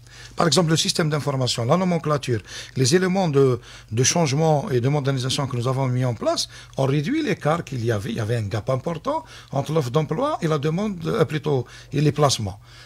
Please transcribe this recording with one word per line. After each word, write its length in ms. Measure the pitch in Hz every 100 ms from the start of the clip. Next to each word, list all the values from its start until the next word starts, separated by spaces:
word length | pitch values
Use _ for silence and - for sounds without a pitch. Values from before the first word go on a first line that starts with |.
| - - - -
par 100 | 170
exemple 240 | 139 160
le 60 | 160
système 340 | - - 156
d'information, 540 | 147 139 131 123 -
la 120 | 117 175
nomenclature, 640 | 180 170 151 147 - 107 - - - 127
les 180 | 127
éléments 340 | 180 185 185 175
de, 320 | 139 135 120 - - -
de 140 | 110
changement 680 | 127 175 151 143 160 151 -
et 100 | 123
de 80 | 127
modernisation 580 | 147 135 135 127 - 135
que 100 | 123
nous 120 | 123
avons 180 | 131 135
mis 160 | 123
en 100 | 127
place, 340 | 110 311 339 - - - -
ont 100 | 135
réduit 360 | 147 156 311
l'écart 420 | 277 170 147 170
qu'il 200 | - 131
y 80 | 117
avait. 180 | 107 104
Il 60 | 165
y 40 |
avait 160 | 107 120
un 60 |
gap 280 | 104 110 -
important 540 | 131 170 165 269 311 - - -
entre 220 | 135 139
l'offre 180 | 160 123
d'emploi 480 | 156 151 151 285 320
et 80 | 165
la 100 | 156
demande, 460 | 156 175 214 175 160
euh, 180 | 113
plutôt, 420 | - 151 151 135 - - -
et 80 | 143
les 120 | 147
placements. 480 | 147 143 - 98 98 - -